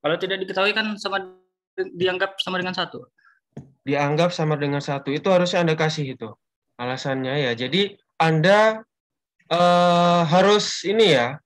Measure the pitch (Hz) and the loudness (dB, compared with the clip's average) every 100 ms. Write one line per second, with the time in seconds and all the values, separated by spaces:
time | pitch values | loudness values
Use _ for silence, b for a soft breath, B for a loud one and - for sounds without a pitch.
0 | 147 175 185 190 190 185 202 214 214 202 | -2 -4 -4 -6 -4 -2 0 0 -4 -6
1 | 196 196 190 - _ _ _ - 185 175 | -6 -6 -8 -20 _ _ _ -8 -8 -2
2 | 185 180 190 - - 185 180 185 170 - | -2 -2 -4 -4 -6 -4 -6 -6 -8 -10
3 | - _ b b _ - - _ 135 143 | -18 _ b b _ -20 -20 _ -4 -2
4 | 143 151 175 170 156 151 143 143 139 139 | 0 0 0 0 -2 -2 -2 -4 -4 -8
5 | 139 147 196 180 180 190 170 156 156 156 | -6 -4 2 2 2 0 0 0 -2 -2
6 | 135 131 113 - _ _ _ - 123 131 | -8 -10 -14 -16 _ _ _ -12 -10 -6
7 | 143 135 131 143 131 117 123 185 202 - | -6 -4 -4 -2 -2 -4 -2 -2 -2 -6
8 | _ _ 165 160 175 208 220 220 - _ | _ _ 0 4 4 4 4 0 -12 _
9 | _ _ _ _ _ 170 175 175 175 175 | _ _ _ _ _ 2 4 4 4 4
10 | 175 175 165 180 196 208 202 - 175 220 | 4 2 4 4 6 4 0 -6 -2 2
11 | 208 139 120 147 | 4 4 2 -6